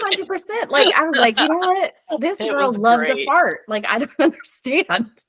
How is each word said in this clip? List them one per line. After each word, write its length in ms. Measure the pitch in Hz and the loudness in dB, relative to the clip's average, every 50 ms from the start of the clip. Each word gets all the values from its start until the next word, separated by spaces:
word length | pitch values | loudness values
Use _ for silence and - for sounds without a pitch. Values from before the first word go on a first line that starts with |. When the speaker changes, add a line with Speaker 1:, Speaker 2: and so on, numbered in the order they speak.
| 453 392 | -2 -2
Speaker 1:
hundred 160 | 370 381 370 | -2 -4 -4
percent. 440 | - 392 370 - - 415 466 - - | -6 -6 -8 -6 -6 -6 -6 -4 0
Like, 220 | 269 285 262 349 - | 2 2 2 4 2
I 100 | - 311 | 2 0
was 120 | 330 285 247 | 0 2 2
like, 200 | 240 233 220 - | 2 2 2 2
"You 100 | - 302 | 0 0
know 100 | 320 349 | 0 0
what? 340 | 370 370 370 392 359 - - _ _ | 0 0 0 0 -2 -4 -6 _ _
Speaker 2:
<laughs> 120 | - 320 302 | -10 -6 -4
Speaker 1:
This 200 | 247 330 403 - | -2 -4 -4 -4
Speaker 2:
It 100 | - - | -4 -4
Speaker 1:
girl 120 | 285 285 277 | -2 0 0
Speaker 2:
was 120 | 262 233 202 | 0 0 2
Speaker 1:
loves 300 | 214 233 240 233 233 254 | 4 4 4 4 2 0
a 40 | 254 | -2
Speaker 2:
great. 140 | - - | -2 0
Speaker 1:
fart." 340 | - 294 349 330 202 156 - - - | 2 2 4 4 2 0 -4 -8 -6
Like, 160 | 214 208 208 196 | -6 -6 -2 -2
I 100 | 208 233 | -2 -2
don't 100 | 285 - - | -4 -6 -2
<laughs> 40 | - | 2
understand. 920 | 277 330 320 - - - - - - 254 269 339 - - 175 190 233 220 _ _ _ | 2 2 2 -2 -8 -10 -10 -8 -6 -2 0 0 0 0 -2 -2 -2 -6 _ _ _